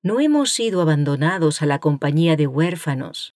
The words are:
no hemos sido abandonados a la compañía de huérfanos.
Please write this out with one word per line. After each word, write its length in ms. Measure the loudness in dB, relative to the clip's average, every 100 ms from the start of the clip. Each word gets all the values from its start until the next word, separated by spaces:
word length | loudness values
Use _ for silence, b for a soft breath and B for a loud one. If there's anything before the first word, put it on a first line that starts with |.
no 160 | -2 0
hemos 320 | 2 2 0
sido 300 | -2 -2 0
abandonados 800 | 2 2 0 0 0 2 0 0
a 40 | -2
la 140 | 0
compañía 560 | 0 0 0 2 2 2
de 100 | 0
huérfanos. 880 | 0 -2 -2 -6 -6 -8 -12 -16 _